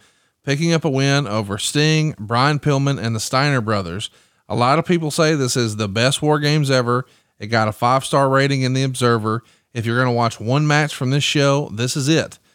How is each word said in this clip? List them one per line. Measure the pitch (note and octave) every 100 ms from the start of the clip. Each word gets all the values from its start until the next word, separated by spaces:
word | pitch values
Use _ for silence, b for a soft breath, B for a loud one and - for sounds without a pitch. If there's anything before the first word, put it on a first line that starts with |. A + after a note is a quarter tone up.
| b b b b
picking | C#3 C#3 E3+
up | E3
a | D#3+
win | C3+ C#3 C#3 A#2
over | A2 G2 G#2
Sting, | - D3 D3+ D#3 D#3 -
Brian | G#2 A#2 C#3+ D3
Pillman, | D3 C#3 C#3 C3
and | A2+ A2
the |
Steiner | - C3 C#3+ C3+
brothers. | A2 G#2 F2 F#2 - b b b b
A |
lot | A2+ B2 D3+
of |
people | E3 E3+ D#3
say | - D#3
this | D#3 B2 C3
is | A2+ G#2
the | G#2+
best | G2+ B2+ -
War | D3+ D3+
Games | D3 D3+ C#3
ever. | C3 A#2+ B2 - b b b
It | G#2+
got | A2+ G#2+
a |
five-star | - B2 C3+ - C#3+ C3+
rating | C3+ C#3 C3+
in | C3
the | C3
Observer. | C3+ B2+ B2 A#2 A2 A2+ b b b
If | A#2+
you're | A2+ A#2+
gonna | B2+
watch | A#2+ A#2 -
one | G#2+ C#3 D3+
match | D3 D3
from | - B2+
this | C#3+
show, | - D3 C#3 C#3 C#3+
this | G#2+ B2+ D#3
is | C3+
it. | D#3+ - - _